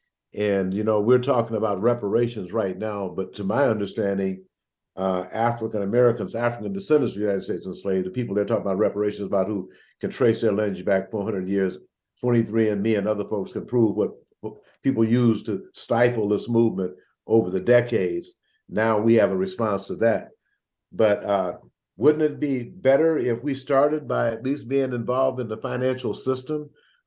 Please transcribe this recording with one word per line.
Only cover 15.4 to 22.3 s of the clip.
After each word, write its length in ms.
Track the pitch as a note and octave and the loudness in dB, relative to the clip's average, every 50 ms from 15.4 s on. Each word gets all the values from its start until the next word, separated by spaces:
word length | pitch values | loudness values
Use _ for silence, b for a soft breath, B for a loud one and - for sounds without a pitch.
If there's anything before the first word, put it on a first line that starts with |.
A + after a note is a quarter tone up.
| - | 0
to 180 | - G#2 F#2+ - - - | -6 -6 -6 -6 -10 -14
stifle 560 | - - - B2 A2+ B2 B2 B2 A#2 G#2 G#2 | -10 -4 0 2 4 4 4 2 2 0 0
this 200 | G#2 G2 - A#2 | 0 0 0 0
movement 440 | A#2 A2+ A#2 A2 F#2 F#2+ F#2 F2+ - b b b b b _ | 2 4 4 4 2 0 -4 -4 -6 b b b b b _
over 240 | - G#2+ A2+ A2 F2+ | 2 2 2 4 2
the 100 | F2+ F#2 | 0 -2
decades. 720 | - A#2 A#2+ A#2+ A#2+ B2 A#2+ G#2 F#2 F2+ F2 F2 E2+ - - _ _ _ _ _ _ - | 2 4 4 4 4 2 0 0 0 0 -2 -4 -6 -8 -14 _ _ _ _ _ _ -8
Now 300 | E2+ G2+ A2 A2+ A2+ G#2+ | -2 0 2 2 2 2
we 160 | G#2+ A2+ A#2 | 4 4 6
have 160 | A2+ G#2 F#2+ | 6 6 4
a 60 | F#2+ | 2
response 500 | F#2+ F#2+ F#2+ - - A#2 G#2+ G2+ F#2+ - | 0 -2 -2 -2 -2 -2 -2 -2 -2 -4
to 100 | - F#2 | -6 -4
that. 320 | E2+ G#2+ A#2 G#2+ F#2 F#2 - - _ _ _ _ _ _ _ _ _ _ _ - | 0 2 2 2 2 -2 -8 -18 _ _ _ _ _ _ _ _ _ _ _ -2
But, 320 | F#2 A2+ G#2+ G2+ G2+ - | 2 2 2 2 2 0
uh, 280 | G#2 G2+ G2 F#2 F2 D#2+ - - - _ _ _ _ _ | 0 0 0 0 -2 -4 -8 -12 -20 _ _ _ _ _
wouldn't 260 | - G#2+ D3 D3+ D3+ D#3 | 0 2 2 4 4 2
it 180 | D3+ | -2